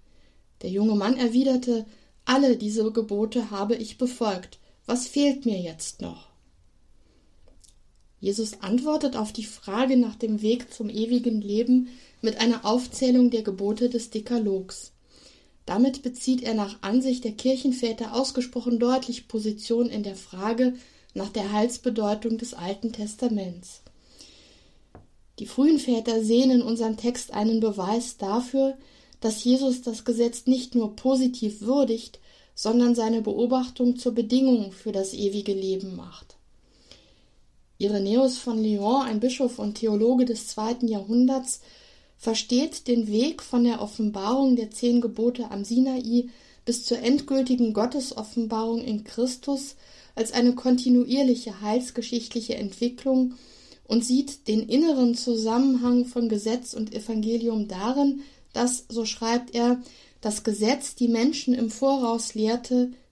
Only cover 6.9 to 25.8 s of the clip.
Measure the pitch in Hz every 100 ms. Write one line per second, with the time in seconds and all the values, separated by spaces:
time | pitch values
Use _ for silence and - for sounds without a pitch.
6.9 | - _ _ _ _ - _ - _ _
7.9 | _ _ _ 196 202 220 - 190 240 294
8.9 | 302 285 240 214 - 214 - - 208 254
9.9 | 254 226 - 220 214 214 247 - - 208
10.9 | 208 226 247 233 214 202 208 247 254 247
11.9 | - - _ 226 - 226 226 202 247 247
12.9 | - 262 247 247 233 214 190 202 214 247
13.9 | 240 - 220 214 240 208 190 185 - -
14.9 | _ _ _ - _ _ _ - 190 262
15.9 | 254 247 247 - 254 - 220 202 - 202
16.9 | 254 262 247 226 214 254 262 277 247 233
17.9 | 226 226 233 262 - 247 247 240 233 240
18.9 | 262 254 247 - 220 214 208 - 233 240
19.9 | 214 202 190 - 185 208 233 254 247 -
20.9 | _ _ 196 196 220 202 208 233 - 247
21.9 | 220 208 214 226 226 240 - 175 196 226
22.9 | 220 208 - 247 214 185 175 - - -
23.9 | _ _ - - - - _ _ _ _
24.9 | - - _ _ - 208 - 294 302